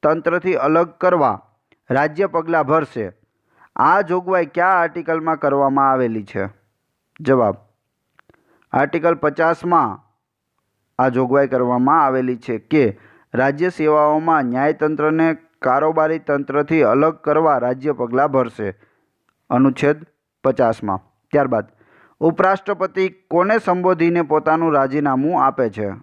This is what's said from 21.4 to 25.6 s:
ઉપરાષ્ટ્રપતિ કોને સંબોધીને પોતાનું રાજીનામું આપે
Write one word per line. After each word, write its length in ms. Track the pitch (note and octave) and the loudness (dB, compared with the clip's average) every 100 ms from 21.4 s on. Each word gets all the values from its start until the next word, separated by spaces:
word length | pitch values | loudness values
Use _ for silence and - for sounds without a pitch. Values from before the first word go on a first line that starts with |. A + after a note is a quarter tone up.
| C3+ A#2+ - _ _ _ _ _ | 0 -2 -4 _ _ _ _ _
ઉપરાષ્ટ્રપતિ 880 | D#3+ E3+ F#3 F#3+ - G3 F#3+ F#3+ F#3+ | -2 2 0 0 -4 -4 -4 -2 -4
કોને 500 | F#3 _ E3 F#3 G#3+ | -6 _ -2 0 0
સંબોધીને 640 | F#3 F3+ F3+ F3 E3+ F3 | 0 0 0 2 0 0
પોતાનું 520 | D#3 D3+ D#3 D#3+ E3 | 0 0 0 0 2
રાજીનામું 720 | D3 C3+ C#3+ C#3+ C3 C#3+ F3 C3+ | 0 0 -2 -2 0 0 2 0
આપે 240 | - | 0